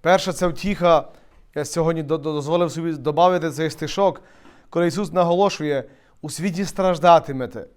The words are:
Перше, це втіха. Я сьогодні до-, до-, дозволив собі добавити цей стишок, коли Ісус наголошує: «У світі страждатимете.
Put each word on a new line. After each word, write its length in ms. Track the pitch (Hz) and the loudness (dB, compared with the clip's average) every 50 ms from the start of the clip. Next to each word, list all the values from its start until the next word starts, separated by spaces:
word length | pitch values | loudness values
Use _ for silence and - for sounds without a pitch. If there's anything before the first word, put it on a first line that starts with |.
Перше, 300 | - 160 180 190 - 185 | 4 4 2 2 2 -4
це 140 | 170 - 180 | -4 -2 -2
втіха. 640 | 175 - - - 202 202 - 175 175 165 147 131 - - - _ _ _ - _ _ _ | -2 -2 -4 -4 -4 -2 0 4 4 4 4 2 -2 -18 -20 _ _ _ -20 _ _ _
Я 100 | 151 147 | -8 -6
сьогодні 380 | 139 - 175 160 165 165 160 | -4 -2 -2 0 0 0 -2
до-, 160 | 156 139 160 156 | -2 -4 -4 -4
до-, 140 | 139 156 | -2 -4
дозволив 400 | 151 147 139 147 165 175 175 160 | -6 -4 -2 -2 0 0 0 0
собі 200 | 127 160 165 170 | -2 -4 -4 -4
добавити 580 | 160 147 127 151 147 156 175 185 185 180 165 165 | -6 -4 -4 -4 2 4 4 4 4 2 -2 -4
цей 200 | 131 143 160 156 | -4 -4 -4 -4
стишок, 520 | 151 - 160 147 - 190 202 190 - - - _ - - - - - - _ _ | -4 -6 -8 -6 -2 0 0 0 0 -2 -18 _ -20 -20 -20 -20 -20 -20 _ _
коли 160 | - 170 175 | -2 0 0
Ісус 260 | 170 139 185 208 175 | 0 0 -2 -6 -2
наголошує: 720 | 156 185 175 170 175 180 202 196 - - 151 151 143 135 - - - _ _ _ _ _ | 0 0 2 2 2 2 2 0 0 -2 -4 -4 -4 -4 -4 -8 -20 _ _ _ _ _
«У 80 | - 151 | -14 -12
світі 340 | - - 160 202 165 180 202 | -10 -4 -4 -4 -2 -2 -6
страждатимете. 1000 | - - - 190 185 175 156 156 175 170 160 160 - 135 131 127 117 - 110 - - _ | -6 -4 -2 0 0 0 4 6 6 6 6 6 0 -6 -6 -8 -8 -8 -14 -16 -16 _